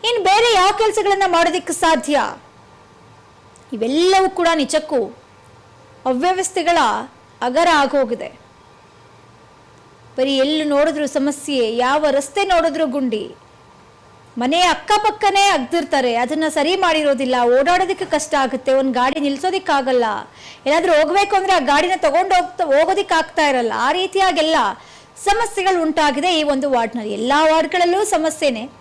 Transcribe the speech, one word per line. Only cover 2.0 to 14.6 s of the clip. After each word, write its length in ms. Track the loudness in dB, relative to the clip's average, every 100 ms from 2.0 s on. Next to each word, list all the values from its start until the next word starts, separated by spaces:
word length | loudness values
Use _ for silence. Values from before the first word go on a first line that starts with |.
| 0 -2 -2 -8 -20 -20 -20 -20 -20 -20 -20 -20 -20 -20 -20 -20 -14
ಇವೆಲ್ಲವೂ 560 | -6 -2 0 2 2 2
ಕೂಡ 180 | 0 0 0
ನಿಜಕ್ಕೂ 600 | 0 -2 -2 -4 -4 -10 -20 -20 -20 -20 -20 -20 -20 -8 -4
ಅವ್ಯವಸ್ಥೆಗಳ 720 | 0 0 0 -2 -2 0 2 2 0 -8 -18 -20 -8
ಅಗರ 260 | -2 2 4
ಆಗೋಗಿದೆ. 640 | 4 2 0 -2 -4 -10 -16 -20 -20 -20 -20 -20 -20 -20 -20 -20 -20 -20 -20 -20 -20 -20 -20 -14 -4
ಬರೀ 200 | 0 2
ಎಲ್ಲಿ 260 | 2 0
ನೋಡಿದ್ರು 440 | 0 2 2 0 -4
ಸಮಸ್ಯೆ, 720 | -2 -2 -4 -4 -2 -2 0
ಯಾವ 280 | 0 0 0
ರಸ್ತೆ 320 | 0 -2 -4
ನೋಡಿದ್ರು 440 | 0 2 0 -2 -2
ಗುಂಡಿ, 480 | -2 -4 -4 -8 -16 -20 -20 -20 -20 -20 -20 -20 -20 -16 -6
ಮನೆ 220 | -2
ಅಕ್ಕಪಕ್ಕನೇ 840 | 2